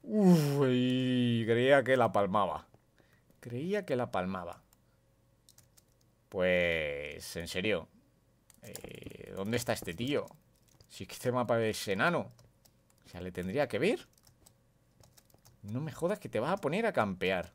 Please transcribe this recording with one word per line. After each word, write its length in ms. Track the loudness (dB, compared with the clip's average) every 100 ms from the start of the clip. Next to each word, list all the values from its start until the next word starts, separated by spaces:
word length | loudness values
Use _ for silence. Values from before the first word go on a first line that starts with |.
Uy, 1400 | 0 6 8 8 6 2 4 4 2 2 2 2 2 2 2
creía 380 | 2 6 6
que 120 | 6 4
la 140 | 4
palmaba. 560 | 2 2 2 0 -2 -12 -20 _ _ _ _ _ _
Creía 460 | -10 -8 -4 -6
que 120 | -2 -2
la 140 | -2
palmaba. 520 | -2 -2 -6 -8 -14 _ _ _ _ _ _ _ _ _ -20 _ _ _ _ _ _ _
Pues, 1040 | 0 2 4 2 0 -2 -6 -10 -12 -12 -10
en 120 | -6
serio. 400 | -4 -2 -2 -4 _ _ _ _ _ _ -20
Eh, 680 | -16 -16 -16 -16 -18 -18 -14 -10
¿dónde 220 | -4 -4
está 160 | -4
este 180 | -6 -6
tío? 340 | -8 -4 -4 -6 -18 _ _ _ _ -20
Si 160 | -18
es 40 | -16
que 60 |
este 160 | -6 -2
mapa 320 | -2 0 0
es 240 | 0 -2 -4
enano. 460 | 0 0 0 -6 -16 -20 _ _ _ _ _
O 40 | -20
sea, 120 | -12
le 100 | -10
tendría 380 | -6 -4 -2 -2
que 100 | 0
ver. 300 | 0 -2 -8 _ -20 _ -20 _ _ _ _ _ -20 -20 _ _ -20 _
No 180 | -10 -8
me 120 | -6
jodas 260 | -4 -4 -4
que 120 | -4
te 100 | -2
vas 120 | 0
a 40 | 0
poner 300 | -2 0 0
a 60 |
campear. 600 | 0 0 0 0 0 -4